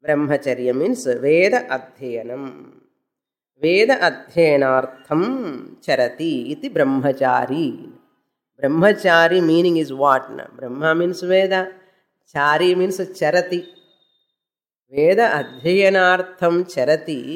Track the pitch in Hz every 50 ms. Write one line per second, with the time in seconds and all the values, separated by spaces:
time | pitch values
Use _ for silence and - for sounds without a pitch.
0 | _ 151 151 147 151 135 147 139 - 135 123 120 123 123 120 135 156 220 254 -
1 | - 135 123 117 127 143 156 170 185 208 240 247 - - 135 131 - - _ _
2 | 143 127 117 117 110 117 123 135 139 131 - 147 - - - - _ _ _ _
3 | _ _ _ _ _ _ _ _ _ _ _ _ 147 160 175 196 220 233 208 -
4 | 175 170 135 - - - - 170 165 156 147 143 135 131 131 131 131 131 - -
5 | - _ 151 156 185 233 262 269 240 175 139 120 - - - _ _ - 139 127
6 | 123 123 123 - 156 165 151 127 120 127 151 - - 269 214 156 143 135 135 135
7 | 127 143 131 135 135 131 123 123 123 117 135 160 165 135 - - - - - -
8 | _ _ _ _ _ _ _ _ _ _ _ _ 139 135 151 160 175 208 208 202
9 | - 185 170 165 165 170 180 185 175 160 160 170 175 180 170 160 156 135 135 135
10 | 139 143 135 131 - - 117 135 - - - - 135 123 123 139 151 160 160 165
11 | 175 180 180 175 180 180 185 190 190 190 190 185 185 185 - - _ _ _ _
12 | _ _ _ _ _ _ _ 151 143 147 151 156 175 180 180 180 185 190 185 -
13 | 185 185 - - 160 151 156 180 170 - 180 175 - - - _ _ _ _ _
14 | _ _ _ _ _ _ _ _ _ _ _ _ _ _ _ _ _ _ 131 139
15 | 151 165 190 208 233 214 - 147 135 117 127 127 131 165 180 196 196 190 196 190
16 | 185 180 185 180 180 - - - 180 170 170 175 180 180 - 143 127 131 156 156
17 | 156 - 156 127 127 131 156